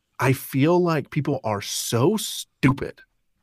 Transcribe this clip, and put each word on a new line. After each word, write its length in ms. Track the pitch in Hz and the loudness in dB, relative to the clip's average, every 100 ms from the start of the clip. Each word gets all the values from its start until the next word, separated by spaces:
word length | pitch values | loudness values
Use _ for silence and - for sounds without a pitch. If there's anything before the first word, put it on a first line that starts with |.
| _ - | _ -2
I 140 | 127 | 0
feel 480 | 131 - 139 147 180 | 0 -2 0 4 4
like 300 | 175 156 - | 2 0 -2
people 300 | 156 143 139 | -4 -2 -4
are 180 | 113 101 | -4 -4
so 560 | - - - 117 147 220 | -6 -8 -2 2 4 2
stupid 840 | - - - - 135 139 67 - - _ _ _ | -4 -10 -12 0 0 0 -4 -12 -20 _ _ _